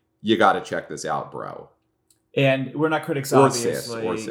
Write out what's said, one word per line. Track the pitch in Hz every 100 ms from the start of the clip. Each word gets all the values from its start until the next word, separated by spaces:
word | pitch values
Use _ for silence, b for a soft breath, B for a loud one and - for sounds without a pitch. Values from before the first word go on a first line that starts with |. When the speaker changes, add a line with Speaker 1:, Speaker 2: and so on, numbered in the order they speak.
| _ _
Speaker 1:
"You | 107 101
gotta | 101 90
check | - 85 -
this | 73
out, | 78 71 60
bro." | 64 50 50 - _ _ _ _ _ _
Speaker 2:
And | - 135 135 131
we're | 143 156
not | 156
critics, | 170 139 135
Speaker 1:
Or | 135 131
sis, | 120 117 - 120
Speaker 2:
obviously. | 113
Speaker 1:
or | 110 110 110